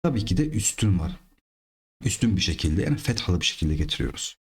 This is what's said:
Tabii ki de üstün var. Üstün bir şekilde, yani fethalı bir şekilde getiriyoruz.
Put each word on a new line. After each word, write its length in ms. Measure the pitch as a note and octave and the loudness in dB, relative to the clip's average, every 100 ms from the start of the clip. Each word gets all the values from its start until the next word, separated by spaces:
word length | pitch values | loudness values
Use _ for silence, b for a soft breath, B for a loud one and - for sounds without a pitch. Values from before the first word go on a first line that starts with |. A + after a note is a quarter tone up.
Tabii 220 | E3+ B2 G#2 | 0 0 0
ki 120 | F#2 | 0
de 120 | D3+ | 2
üstün 500 | G#2+ G2+ - G#2+ F#2 | 0 -2 0 2 2
var. 180 | D#2 - _ _ _ _ _ _ _ _ B2 | 0 -8 _ _ _ _ _ _ _ _ -4
Üstün 300 | - A#2 G2 | 2 2 2
bir 60 | |
şekilde, 400 | - D#2+ - D#2 | 0 0 0 0
yani 160 | - D3 | 0 0
fethalı 440 | - - - F2 | 0 -2 0 0
bir 40 | - | 0
şekilde 300 | - D#2 D#2 | 0 0 0
getiriyoruz. 640 | D#2+ - B1+ - - - | 0 -2 -4 -4 -10 -12